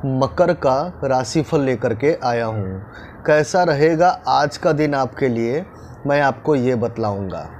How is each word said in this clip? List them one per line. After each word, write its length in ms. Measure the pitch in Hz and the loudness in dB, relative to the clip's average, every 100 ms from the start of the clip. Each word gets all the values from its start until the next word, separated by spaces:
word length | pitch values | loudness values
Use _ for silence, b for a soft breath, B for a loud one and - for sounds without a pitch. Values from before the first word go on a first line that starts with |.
मकर 480 | 139 131 131 - 170 | -2 0 0 2 2
का 460 | 170 143 135 175 - | 2 2 0 -2 -6
राशिफल 560 | 135 131 127 165 139 160 | -2 -2 0 -2 0 0
लेकर 340 | 135 120 123 | 0 0 -2
के 200 | 110 143 170 | 0 0 0
आया 200 | 127 120 113 | -2 -2 -2
हूँ। 340 | 110 95 95 - B B B - | -4 -6 -8 -12 B B B 2
कैसा 360 | 151 147 185 | 2 4 2
रहेगा 460 | 175 143 160 160 175 - - | 2 4 4 4 2 2 0
आज 280 | 135 147 - | 2 0 0
का 160 | 175 | 0
दिन 220 | 147 151 | 2 0
आपके 340 | 139 127 - 135 | 0 -2 0 -2
लिए, 360 | 117 113 143 190 B B B 139 | 0 -2 -4 -6 B B B -2
मैं 140 | 143 | 2
आपको 340 | 143 220 - | 2 0 0
ये 200 | 147 123 | 0 2
बतलाऊँगा। 760 | 123 117 113 110 101 98 82 73 | 0 -2 -4 -4 -4 -6 -8 -12